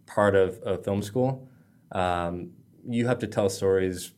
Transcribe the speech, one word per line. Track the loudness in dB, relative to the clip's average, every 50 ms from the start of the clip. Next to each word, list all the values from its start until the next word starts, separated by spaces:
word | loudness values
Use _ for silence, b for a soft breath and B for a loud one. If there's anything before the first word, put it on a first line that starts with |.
| _
part | -6 0 2 4 6 6
of, | 6 4 4 0 -4 -4
of | -4 -4 -2 -2
film | -2 -2 -2 -2
school, | -4 -2 -2 0 0 -2 -4 b b b b b b b b b b -4
um, | -2 0 0 0 -2 -2 -4 -6 -6 -10 -12 -16 -20 -20 _ _ -16 -10 -4
you | -2 0 2
have | 2 0 0
to | -2 -4
tell | -2 0 0 0
stories | 0 0 2 2 4 4 2 0 -2 -4 -8 -12 -16